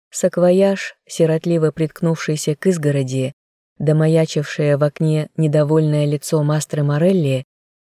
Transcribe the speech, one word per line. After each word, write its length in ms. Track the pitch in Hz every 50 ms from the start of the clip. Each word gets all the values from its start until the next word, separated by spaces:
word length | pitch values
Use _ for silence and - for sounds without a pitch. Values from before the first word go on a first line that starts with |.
| _ _
Саквояж, 840 | - - - 180 - 175 175 180 180 190 196 196 196 190 - - - _ _
сиротливо 640 | - - - 165 160 160 160 - 175 170 165 156 156
приткнувшийся 840 | - - 160 147 - - 175 165 165 - - - 151 151 - 160 151
к 120 | - -
изгороди, 680 | 190 185 165 147 147 143 139 135 127 131 131 131 131 - _ _ _ _ _ _ _ _ -
да 160 | 143 151 156
маячившее 840 | 156 160 160 165 160 160 - - 151 143 - - - 151 147 147
в 60 | 139 151
окне 460 | 147 - - 165 156 156 156 151 - -
недовольное 720 | - 160 151 147 156 151 143 156 160 156 151 151 147 147
лицо 360 | 147 147 147 - - 165 156 147
мастры 400 | 147 151 156 - - - 151 143
Морелли 600 | 143 143 147 165 185 196 185 151 135 131 127 131 _ _ _ _ _ _ _